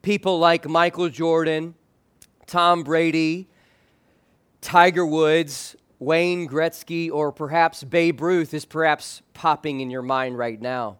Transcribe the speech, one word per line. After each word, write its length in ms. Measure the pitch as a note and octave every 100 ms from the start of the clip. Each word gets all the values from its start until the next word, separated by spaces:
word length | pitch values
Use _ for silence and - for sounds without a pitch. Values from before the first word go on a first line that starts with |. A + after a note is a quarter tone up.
People 360 | F#3+ G#3 F#3+ F3+
like 300 | E3+ E3+ D3
Michael 400 | E3 F3 E3+ F3+
Jordan, 640 | A#2+ E3 E3 D#3+ D#3 E3 E3+ _ _ _ _ - _ -
Tom 360 | F3 F3 F3
Brady, 680 | C#3+ D#3+ E3 D#3+ D#3+ E3+ F#3+ _ _ _ _ _ _ _ _ _ _ _
Tiger 460 | - F3 F3+ F3 E3
Woods, 720 | D#3 D#3 E3 D3+ C3+ - - _ _
Wayne 500 | B2+ D#3+ F3 F3 D3
Gretzky, 600 | C#3+ E3 - - E3+ E3
or 220 | D3 D3
perhaps 520 | C#3 D3 E3 E3 -
Babe 360 | C3+ E3+ E3+ C3
Ruth 320 | E3 F3+ D#3
is 120 | D3+
perhaps 580 | - D#3 D#3+ D3 - - _
popping 460 | - D#3+ D3 D#3 C3+
in 100 | B2+
your 120 | B2+
mind 340 | B2+ C3 C3 B2
right 240 | A#2+ A2
now. 380 | B2 B2+ A2+